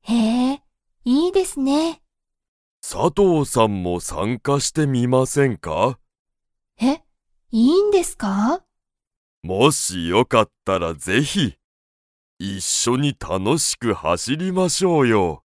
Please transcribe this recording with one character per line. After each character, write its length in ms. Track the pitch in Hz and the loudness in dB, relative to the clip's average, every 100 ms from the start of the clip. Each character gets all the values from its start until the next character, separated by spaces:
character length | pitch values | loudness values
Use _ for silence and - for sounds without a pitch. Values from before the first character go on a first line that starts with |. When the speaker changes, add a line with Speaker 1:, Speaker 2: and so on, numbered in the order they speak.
Speaker 1:
へ 520 | - 233 220 240 254 | 0 2 2 2 0
え、 80 | 277 _ _ _ _ | -2 _ _ _ _
い 240 | - 262 349 | 0 2 2
い 40 | |
で 120 | 381 | 0
す 160 | 359 - | -2 -2
ね。 400 | 269 285 330 320 _ _ _ _ _ _ _ _ | 0 2 0 -4 _ _ _ _ _ _ _ _
Speaker 2:
佐 300 | - 87 147 | -12 -2 0
藤 340 | - 196 165 139 | 4 4 4 0
さ 180 | 120 110 | 2 2
ん 160 | 101 | 2
も 180 | 90 87 | -2 -4
参 380 | - 73 98 120 | -6 -6 -4 -4
加 220 | - 143 | -2 -2
し 120 | - | 0
て 140 | - 151 | -2 0
み 200 | 127 123 | 0 2
ま 200 | 131 127 | 2 2
せ 200 | 143 139 | 2 0
ん 120 | 107 | 0
か？ 400 | - 78 117 127 _ _ _ _ _ _ _ _ | -6 -2 -2 -4 _ _ _ _ _ _ _ _
Speaker 1:
え、 220 | 240 302 _ _ _ _ _ | -2 -2 _ _ _ _ _
い 280 | 226 240 349 | 2 4 4
い 40 | |
ん 80 | 415 | 4
で 120 | 403 | 2
す 140 | 349 - | 0 -4
か？ 480 | 208 196 220 349 _ _ _ _ _ _ _ _ | -4 0 0 -2 _ _ _ _ _ _ _ _
Speaker 2:
も 280 | 87 92 135 | -6 2 2
し 360 | 147 - 92 82 | 2 -6 -6 -2
よ 160 | 95 | -2
か 180 | 123 117 | 2 0
っ 80 | 104 _ | 0 _
た 140 | - 95 | -4 -2
ら 160 | 85 | -2
ぜ 280 | 80 - 104 | -6 -2 -2
ひ、 340 | 147 202 127 - _ _ _ _ _ _ _ _ | -2 -2 -4 -6 _ _ _ _ _ _ _ _
一 260 | 98 98 | -10 -8
緒 320 | - - - 127 | -4 -2 0 0
に 200 | 147 - | -2 -4
楽 400 | - 95 95 156 | -6 -4 0 0
し 180 | - - | -2 -4
く 160 | 117 | -4
走 440 | 92 78 87 - 147 | -2 -2 -4 -2 -6
り 160 | 185 | -4
ま 160 | 180 185 | -2 -2
し 180 | - 185 | 0 2
ょ 140 | 165 | 2
う 80 | 127 | 4
よ。 360 | 110 90 76 _ | 4 2 -2 _